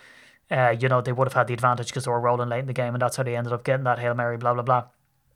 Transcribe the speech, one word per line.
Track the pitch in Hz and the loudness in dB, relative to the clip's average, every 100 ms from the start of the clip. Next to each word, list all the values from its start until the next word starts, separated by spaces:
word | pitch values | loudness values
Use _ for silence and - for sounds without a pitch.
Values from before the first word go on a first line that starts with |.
| - - - _ - | -20 -20 -20 _ -6
uh, | 147 123 117 | 2 2 4
you | 131 | 2
know, | 127 | 2
they | 120 | 0
would | 123 127 | 0 0
have | |
had | 131 113 | 2 0
the | |
advantage | 117 123 120 120 | 2 0 0 -4
'cause | 135 131 | -6 -2
they | |
were | 120 | 0
rolling | 120 120 120 | 2 0 0
late | 117 | -4
in | 135 | -4
the | |
game, | 123 123 120 | -4 -4 0
and | |
that's | 123 - | -2 -2
how | |
they | 123 120 | -4 -2
ended | 120 | -2
up | 120 | -4
getting | - 131 127 | 0 0 0
that | 120 | 0
Hail | 120 120 | 0 -2
Mary, | 120 117 | -2 -2
blah, | 120 | 0
blah, | 123 | 0
blah. | 120 123 - _ _ _ _ | 2 0 0 _ _ _ _